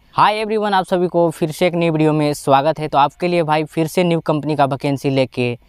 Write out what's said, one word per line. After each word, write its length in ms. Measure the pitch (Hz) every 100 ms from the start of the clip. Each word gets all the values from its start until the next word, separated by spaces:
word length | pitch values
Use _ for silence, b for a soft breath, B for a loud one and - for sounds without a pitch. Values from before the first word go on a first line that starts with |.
| _
हाय 220 | - 170 214
एवरीवन, 380 | 220 214 208
आप 120 | 196 180
सभी 220 | 185 180
को 220 | 170 170
फिर 220 | - 165
से 160 | 151 180
एक 60 |
नई 160 | 170 170
वीडियो 240 | 156 156
में 200 | 151 147
स्वागत 460 | 147 - 135 147 156
है। 80 | 151
तो 100 | 147
आपके 300 | 143 - 180
लिए 160 | 175
भाई 200 | 151 151
फिर 240 | 156 - 156
से 160 | -
न्यू 160 | 175 165
कंपनी 360 | - 156 143 147
का 100 | 143
वैकेंसी 440 | 139 147 139 143
लेके 480 | 135 131 - 123 120